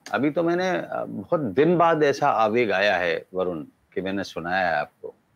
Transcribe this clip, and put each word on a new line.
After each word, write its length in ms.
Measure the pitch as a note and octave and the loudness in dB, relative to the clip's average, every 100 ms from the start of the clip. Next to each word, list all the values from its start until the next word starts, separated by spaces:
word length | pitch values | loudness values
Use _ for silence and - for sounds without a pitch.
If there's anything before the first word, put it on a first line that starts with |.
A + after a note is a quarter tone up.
| - | -6
अभी 180 | G#2 D3 | -2 0
तो 120 | D3 | 0
मैंने, 260 | E3+ F3 F#3 | 0 0 -2
अ, 360 | F3 - A#2 A2 | -4 -4 -8 -8
बहुत 320 | A2+ F#2+ E3+ | -10 -4 -2
दिन 380 | C3 F#2 D#3 F3 | 0 2 4 4
बाद 240 | E3+ D#3+ | 4 4
ऐसा 260 | D3 C#3 C#3+ | 2 2 2
आवेग 440 | A2 A2 A2+ A#2 | 2 2 2 2
आया 240 | F#2 G#2 F2+ | 2 2 2
है, 300 | F2 D#2+ - | 0 -2 -4
वरुण, 300 | F#2 F2+ E2 C#2+ _ _ | -4 -4 -4 -10 _ _
कि 60 | - | -8
मैंने 240 | F#2 G2 | -6 -6
सुनाया 440 | F#2 - E2 F#2 F2+ | -6 -8 -4 -2 0
है 60 | |
आपको। 400 | D2+ C#2+ _ - - _ | 0 -4 _ -18 -18 _